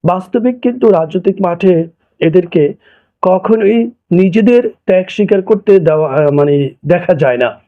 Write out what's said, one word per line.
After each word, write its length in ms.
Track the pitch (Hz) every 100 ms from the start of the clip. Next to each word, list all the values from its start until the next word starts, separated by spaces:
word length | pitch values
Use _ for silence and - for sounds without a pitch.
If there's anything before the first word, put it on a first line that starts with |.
বাস্তবিক 560 | 170 185 185 240 247 247
কিন্তু 300 | 240 247 233
রাজনৈতিক 520 | 180 160 190 185 190
মাঠে 420 | 185 175 190 170 165 _ _ _
এদেরকে 560 | 165 165 175 175 143 - _ _ _ _
কখনোই 680 | 185 185 185 220 202 233 233 _ _
নিজেদের 600 | 175 190 196 214 240 233 - -
ত্যাগ 180 | 185 185
স্বীকার 340 | - 196 196
করতে 380 | 190 208 214 196
দেওয়া, 280 | 160 156 156
আহ, 220 | 135 151
মানে 360 | 143 147 143 139 - 143
দেখা 280 | 175 175
যায় 220 | 160 139 123
না। 240 | 123 -